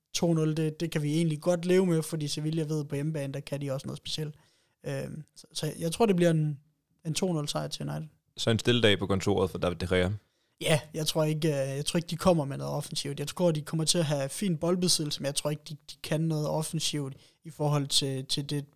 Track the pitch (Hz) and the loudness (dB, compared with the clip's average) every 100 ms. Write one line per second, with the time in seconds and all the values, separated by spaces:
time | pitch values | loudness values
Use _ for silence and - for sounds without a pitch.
0 | _ - 170 160 156 156 156 151 165 160 | _ 0 2 4 2 2 -2 -2 -4 -2
1 | 147 160 170 151 175 175 175 185 185 160 | 0 2 2 0 0 0 4 4 6 2
2 | - 160 143 151 151 160 151 156 139 143 | 0 -4 -2 -2 -2 -2 -2 -2 -2 -2
3 | 156 156 139 139 - 143 143 139 131 143 | -2 -2 -4 -6 -6 -6 -4 -4 -6 -10
4 | - - 151 - _ _ _ _ - 135 | -8 -6 -6 -10 _ _ _ _ -8 -6
5 | 139 156 - - - - 147 - 165 - | -6 -10 -14 -20 -12 -6 -6 -4 -4 2
6 | 226 175 175 160 151 143 _ _ _ _ | 4 6 6 4 2 -2 _ _ _ _
7 | 160 147 190 160 147 156 147 - 147 151 | -6 -2 0 -2 -2 -4 -4 -6 -6 -6
8 | 156 _ _ - 117 110 120 123 110 95 | -10 _ _ -2 2 4 4 6 6 4
9 | 98 95 104 95 92 95 90 85 90 92 | 2 2 2 2 2 0 -2 -2 2 2
10 | 90 107 _ _ _ - - 156 - 160 | 2 -2 _ _ _ -6 0 0 0 -6
11 | 156 165 156 156 160 139 135 139 147 - | -2 0 0 0 0 0 -2 -4 -2 -2
12 | - 160 190 165 139 139 139 147 - 156 | -4 0 4 4 2 -4 -4 -4 -4 -6
13 | 143 143 143 - 175 151 - 160 156 175 | -6 -6 -6 2 2 2 -2 -2 0 2
14 | 147 143 135 - 202 160 170 185 180 - | 2 0 -2 -2 -2 0 0 2 2 2
15 | 147 - 139 151 151 151 - 147 - - | 0 -4 -4 -2 -2 -4 -8 -16 -16 -14
16 | - - 165 156 151 156 156 156 - 147 | -4 -2 0 0 -2 -2 -2 -2 -2 -2
17 | 139 135 - _ 165 - 147 147 139 - | -6 -10 -20 _ -18 -2 0 2 2 0
18 | 139 135 135 - 143 147 143 | 0 -4 -4 -4 -2 -4 -6